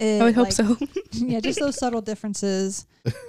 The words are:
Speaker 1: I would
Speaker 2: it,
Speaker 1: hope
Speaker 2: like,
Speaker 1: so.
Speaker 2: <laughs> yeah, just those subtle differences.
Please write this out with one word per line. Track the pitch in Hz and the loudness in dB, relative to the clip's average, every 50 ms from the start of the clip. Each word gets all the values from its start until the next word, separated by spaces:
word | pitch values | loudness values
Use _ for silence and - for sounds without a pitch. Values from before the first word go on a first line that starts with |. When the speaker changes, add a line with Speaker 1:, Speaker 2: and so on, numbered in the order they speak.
Speaker 1:
I | 220 220 214 208 226 | 0 0 2 4 4
would | 233 | 4
Speaker 2:
it, | 226 | 6
Speaker 1:
hope | 240 247 | 4 2
Speaker 2:
like, | - - | 2 2
Speaker 1:
so. | - 226 208 240 - 330 - - 381 | 2 2 2 2 0 -2 -4 -6 -8
Speaker 2:
<laughs> | - - | -10 -8
yeah, | - 226 233 254 240 226 | -6 -4 -2 -2 0 -2
just | 208 - - - | -2 -2 -2 -2
those | 294 285 262 - | -2 -2 -2 -2
subtle | 262 247 233 226 | -2 -2 -2 -2
differences. | 208 220 214 202 - 214 202 - - 196 190 190 190 190 196 - - - _ _ - 120 - 539 494 | -4 -4 -6 -6 -6 -6 -6 -2 -2 -2 0 0 -2 -2 -4 -6 -12 -14 _ _ -6 -4 -4 -4 -10